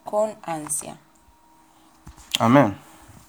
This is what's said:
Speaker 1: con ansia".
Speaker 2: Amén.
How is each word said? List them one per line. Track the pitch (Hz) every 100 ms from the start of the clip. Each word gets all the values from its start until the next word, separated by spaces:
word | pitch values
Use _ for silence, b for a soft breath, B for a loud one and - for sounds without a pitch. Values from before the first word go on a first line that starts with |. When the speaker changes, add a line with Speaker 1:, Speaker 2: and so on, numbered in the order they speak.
Speaker 1:
con | - 208 220 208
ansia". | - 160 151 - - - - _ _ _ _ - - _ - _ - - - -
Speaker 2:
Amén. | 120 139 110 98 b b b -